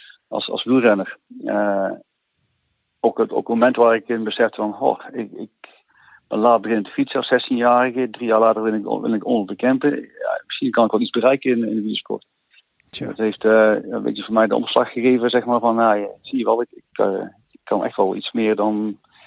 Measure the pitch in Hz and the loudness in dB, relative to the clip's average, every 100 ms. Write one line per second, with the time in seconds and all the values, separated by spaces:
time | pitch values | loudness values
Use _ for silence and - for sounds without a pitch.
0 | - _ _ - - 107 113 127 117 101 | -20 _ _ -10 -6 -8 0 2 4 2
1 | 92 - _ - - 104 104 98 98 98 | -2 -12 _ -12 -6 -2 -2 -2 -4 -8
2 | _ _ _ _ _ _ _ _ _ _ | _ _ _ _ _ _ _ _ _ _
3 | - - 104 113 - 117 123 120 117 113 | -2 0 -2 -2 -2 2 2 4 4 4
4 | 110 113 107 - 113 - 107 101 135 107 | 0 -4 -4 -2 -2 0 -6 0 -2 -2
5 | - 127 107 - 110 _ - _ _ _ | -6 -10 -10 -12 -16 _ -20 _ _ _
6 | _ _ _ 107 117 117 104 113 98 - | _ _ _ 2 4 4 2 -2 -2 -4
7 | 135 135 - 127 - 123 120 123 127 120 | -2 -2 0 0 2 0 4 4 2 -2
8 | 120 107 120 110 113 110 110 107 101 107 | -4 -4 0 4 4 2 0 -2 -2 -4
9 | 117 110 - 120 95 95 123 131 147 143 | -2 -2 0 -2 -2 -2 0 2 0 -2
10 | - - - - - - 127 117 110 107 | -8 -8 -6 -6 -8 -6 -2 2 2 0
11 | 120 117 117 139 131 117 110 110 107 104 | -2 0 2 2 0 -2 -2 -4 -4 -8
12 | - 104 - _ _ _ _ _ _ - | -8 -10 -10 _ _ _ _ _ _ -12
13 | 113 - 110 - 110 110 107 101 101 113 | -10 -4 -4 0 4 6 6 2 -2 -6
14 | 113 - - 113 110 120 117 - 120 123 | -6 -6 -2 0 2 0 0 0 0 0
15 | 123 127 120 123 120 120 117 113 117 104 | 2 2 2 0 0 0 2 2 2 2
16 | 101 - - 131 110 117 120 - _ - | -2 -12 -8 -4 0 0 -2 -10 _ -2
17 | 101 95 98 - _ _ - 104 113 - | 0 0 -6 -14 _ _ -4 -2 -2 -2
18 | 95 92 - 117 110 101 107 107 107 101 | -2 -2 -6 -2 0 0 0 -2 -4 -8
19 | _ _ | _ _